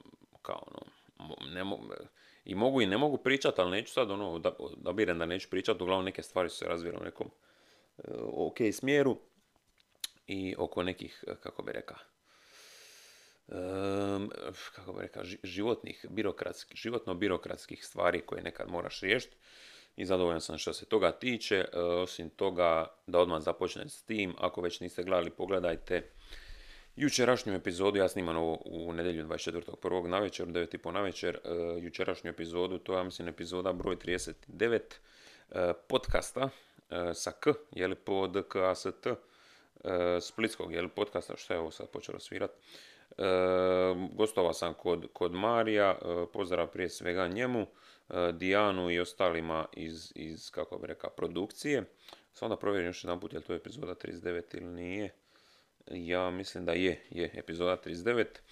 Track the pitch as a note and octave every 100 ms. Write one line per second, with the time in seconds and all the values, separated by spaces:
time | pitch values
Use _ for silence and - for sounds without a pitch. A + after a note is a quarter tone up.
0 | - - _ - - G1+ - - G1+ -
1 | _ - - - C2+ F2+ F#2+ D2 G#1+ G1+
2 | - _ - - - F#2+ B2 C3+ G2+ G#2
3 | D3 C3 B2+ C3+ D3 - F2+ G2 B2 -
4 | A2 G2 G2+ E2 F2 - C#2+ - - F#2
5 | F#2+ E2+ E2 F#2 - F#2 F#2 G2 F2+ F#2+
6 | F#2 F2+ - F#2 F2 - F2 E2+ E2+ -
7 | F2 - - - _ _ _ _ _ -
8 | - A1+ A1 A#1+ E2+ - A2 G2 C3 C#3+
9 | C3+ - - _ _ _ _ _ _ _
10 | - - - F#2+ F#2+ - F2 - F2+ F2+
11 | - - - F#2 - - G#1 G#1+ - -
12 | - _ _ _ - - - - - -
13 | - - - _ - F#2 F#2 F#2+ G2 G2
14 | G2+ G2 G2+ - - F#2 - - F#2+ F#2
15 | F#2+ G#2 F2+ F#2 F#2+ F2+ G#2+ A2 - -
16 | - G#2 G2+ - F2 E2 - - A2 A#2
17 | - F2+ G2+ F2 F2+ - - - - -
18 | F2+ F2 - F2+ F2 - - F2 - -
19 | F#2+ A#2+ - - - - - - - -
20 | F#2 F#2 F2 E2 - D#2+ - D#2 - A2
21 | F2+ - B2+ A#2 - G2 - F2 F2 F2
22 | F2+ - E2 - G2 F2 E2+ E2 E2 -
23 | - F2 F2+ D#2+ D#2+ - F2+ - D3+ -
24 | - A2 F#2+ - F2+ - F2+ - F2+ -
25 | F2+ F#2 E2 - F2+ F#2+ F2 E2 - F2+
26 | - - - - - - - - - -
27 | C#3 - B2 B2 A2 F#2+ F2 F2 G2 G2+
28 | F#2 G2+ F2 E2 E2 D#2+ - E2 E2+ E2+
29 | F2 D#2+ D#2 D#2+ - E2+ F2 - F#2 F2+
30 | F2 F#2 G2+ - F2 E2+ E2+ F2 E2+ F#2
31 | G2 E2+ F#2 F2 E2+ E2+ E2+ E2+ E2+ -
32 | F#2 F2 F2 - E2 F2 F#2 F2+ - F#2
33 | F2+ - E2+ D#2+ E2+ F2+ F#2 F2+ F2 F2
34 | - F2+ E2 - - D#2+ A#2 A2 - -
35 | _ - - - - F#2+ F2 - - C3
36 | - F2+ - B2 C3+ - - _ - F2
37 | F2 E2 F2+ - D3 D3 - F#2 F#2 F#2+
38 | - G2 F#2+ F#2+ F2+ G2 F#2 F2+ G2 -
39 | A#2+ A#2 - _ - - _ - - F2+
40 | F2 F2 - - A2+ - F2 E2 F2+ -
41 | G#2 F2+ - - - F2+ D#2+ - - -
42 | - - - G2 G2+ - - - - -
43 | - - F#2+ F#2 F#2 F#2 F#2 F#2 F#2 F2+
44 | F#2 F#2 G#2+ - F2 D#2+ F2 - - E2+
45 | - - F2 F2+ A2 A#2 A2 G#2 G2+ -
46 | - F2 F2 G2+ F2+ F2+ E2 - F2+ -
47 | F2+ F2+ F2 G2 B2 A#2+ G2 - - -
48 | - F2+ F2 E2+ F#2 G2+ G#2 F#2 F2+ F2
49 | F2 - F#2 E2+ E2 D#2+ - - D#2+ E2
50 | - - D#2+ D#2+ - - D#2+ F#2 - -
51 | - - E2+ F2 G2+ - D3 C3+ F#2 _
52 | - - _ - A2+ G2+ G#2 G2+ F2 F2+
53 | F2 F2 E2 E2 D#2 F2 - - F2+ F2+
54 | - F2 F2 F2 - - F2 F2 F2 G2
55 | G2 - _ _ _ _ _ _ - F2
56 | E2+ F2+ F2+ F2+ G2 F#2 E2+ E2+ F#2 D#2+
57 | - E2+ E2 - - E2 F2+ F2+ D2+ E2+
58 | G2+ A#2+ - - -